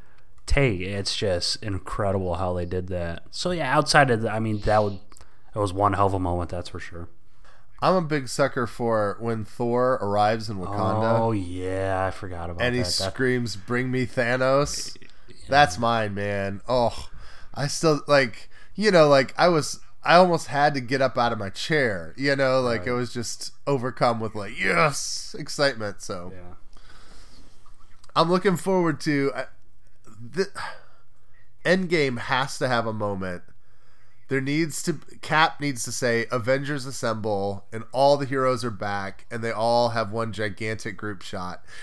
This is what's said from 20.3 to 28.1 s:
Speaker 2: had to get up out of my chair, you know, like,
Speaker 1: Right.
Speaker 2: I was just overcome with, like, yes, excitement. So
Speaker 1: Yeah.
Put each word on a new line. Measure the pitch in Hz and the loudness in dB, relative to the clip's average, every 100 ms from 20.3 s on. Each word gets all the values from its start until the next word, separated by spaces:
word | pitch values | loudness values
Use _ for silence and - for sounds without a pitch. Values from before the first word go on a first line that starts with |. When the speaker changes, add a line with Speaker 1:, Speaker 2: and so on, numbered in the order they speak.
| 165 - | 6 0
Speaker 2:
had | 143 147 | 4 4
to | 143 | 2
get | 120 135 | 0 2
up | 131 127 | 2 2
out | 120 | 2
of | 110 | 0
my | 98 | -4
chair, | - - 156 127 95 82 95 | -6 0 2 2 0 -6 -2
you | 139 | 0
know, | 139 135 131 | 2 4 4
like, | 127 113 | 2 0
Speaker 1:
Right. | 123 | 0
Speaker 2:
I | |
was | 123 123 | -2 -2
just | 123 113 - - - | -4 -6 -6 -8 -6
overcome | - 139 123 123 131 113 | -2 0 0 2 2 2
with, | 110 | -2
like, | 104 101 143 | -6 -8 -2
yes, | 190 175 160 139 - - - - | 2 4 4 2 -4 -6 -8 -8
excitement. | 147 - 139 113 104 98 | -6 2 2 2 -4 -6
So | - 95 90 | -6 -6 -8
Speaker 1:
Yeah. | 92 90 90 - - - - - - - - - - - - - - - | -8 -10 -8 -10 -10 -10 -10 -10 -10 -10 -10 -10 -8 -10 -10 -10 -8 -4